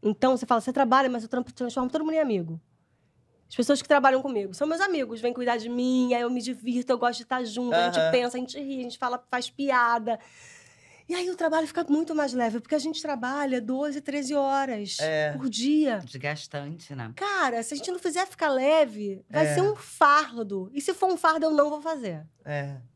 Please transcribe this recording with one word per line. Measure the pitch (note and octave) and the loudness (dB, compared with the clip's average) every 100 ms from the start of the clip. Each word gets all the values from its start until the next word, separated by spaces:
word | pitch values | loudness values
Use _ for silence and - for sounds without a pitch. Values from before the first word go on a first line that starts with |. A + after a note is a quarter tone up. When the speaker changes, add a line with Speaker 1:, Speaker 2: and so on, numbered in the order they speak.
| G#3+ | 0
Speaker 1:
Então, | G#3+ C4 C4 | 2 2 2
você | A#3+ | 2
fala, | A#3 | 0
"Você | A#3+ | 2
trabalha, | B3+ C4 C4 C4+ | 0 4 4 4
mas | B3 | -2
eu | A3+ | -4
tran-, | B3+ | -4
transformo | B3 - B3 B3+ B3+ | -4 -6 -6 -2 -2
todo | D#4 | -2
mundo | D#4 D#4+ | 0 0
em | |
amigo." | C#4+ G3+ E3 E3 _ _ _ _ _ _ _ _ _ | 2 0 -2 -10 _ _ _ _ _ _ _ _ _
As | - | -2
pessoas | A#3+ C#4 | 2 2
que | - | 4
trabalham | C#4+ C4+ C4 | 6 6 4
comigo | C4+ A#3 G3 | 0 -4 -4
são | F#3 D4 | -4 -2
meus | E4 | 0
amigos, | G4 E4 A#3+ A3+ | 0 0 -2 -4
vêm | A#3+ | -4
cuidar | B3 A#3+ A#3 | -2 -2 -2
de | A3+ | -2
mim, | B3 B3+ B3+ B3 | -2 2 2 4
aí | A#3+ | 2
eu | A#3+ | 0
me | B3 | -2
divirto, | A#3 B3+ A3+ B3 B3 | -4 -8 -4 -4 0
eu | B3 | 0
gosto | A#3+ A#3 | 0 -2
de | |
estar | A#3+ B3+ | -4 -4
junto, | A#3+ G#3+ B3 E3+ | -4 -4 0 2
a | F3 | 2
gente | F3 | 2
Speaker 2:
Aham. | D#3+ | 4
Speaker 1:
pensa, | B3 A#3+ B3 | 2 0 -4
a | |
gente | B3+ C#4 | -8 -8
ri, | C#4 C4+ | -8 -6
a | |
gente | A#3+ - | -8 -4
fala, | B3+ A#3+ _ | -4 -4 _
faz | B3 A#3+ | -4 -4
piada. | - C#4 B3+ A#3+ A#3 A3 A3+ - - - - - _ _ - _ | -4 0 4 4 2 0 -6 -8 -20 -20 -20 -20 _ _ -20 _
E | |
aí | F4 F4+ | -4 -4
o | F4+ | -2
trabalho | E4 D#4+ D#4+ | 0 2 0
fica | - E4 | -4 2
muito | D4 E4 D#4 | 2 2 0
mais | C#4+ | 0
leve, | B3 A#3 A3+ | 0 0 -2
porque | - | -2
a | D4+ | -2
gente | C#4+ D#4 | -2 -6
trabalha | D#4 C4+ B3 C#4+ C#4 B3+ | -6 -4 -4 -2 -2 -2
doze, | G#3+ C4 D4 C#4+ | -2 -2 -2 -4
treze | D4 C#4+ C4 | -6 -6 -2
horas | D4 C4+ C#4 C4+ A3 G3+ - | 0 2 2 0 -4 -6 -4
Speaker 2:
É. | D#3 D#3 D3+ | 0 0 0
Speaker 1:
por | D3 C4 | -2 -4
dia. | G#3+ B3+ D4+ D4 G#3+ | -2 2 4 2 0
Speaker 3:
Desgastante, | C#3+ C3+ C#3+ D3 - C#3+ C#3+ D#3+ - C#3 | -6 -8 -6 -6 -8 -8 -8 -12 -12 -10
né? | A2+ A#2+ | -10 -6
Speaker 1:
Cara, | G4+ G4 C#4+ A#3 | -4 0 0 0
se | A3+ C#4+ | -4 -8
a | |
gente | D#4+ | -6
não | F4+ | -4
fizer | F4+ D#4+ F#4 | -4 -2 -4
ficar | - D#4 | -2 0
leve, | C4 C4+ D#4+ C#4 G#3 G#3 F#3+ _ | 2 4 4 4 0 -8 -8 _
vai | D4+ D#4 | 0 2
Speaker 2:
É. | |
Speaker 1:
ser | D4 | 4
um | G4 G#4+ | 2 0
fardo. | - - D4 C#4+ C#4+ A#3 G#3 G3 F#3 | -8 4 6 6 2 -6 -6 -6 -6
E | C#4 | -4
se | C#4+ | -4
for | F4+ F#4+ | 0 2
um | F4+ | 4
fardo, | E4 D#4+ D#4+ | 2 4 2
eu | |
não | D4+ D4 | 4 2
vou | D4+ | 0
fazer. | D4+ D#4 A3 D#3+ D#3 _ | -4 -4 -6 -8 -12 _
Speaker 2:
É. | - D3 C#3 C3+ B2 | -8 -6 -6 -10 -16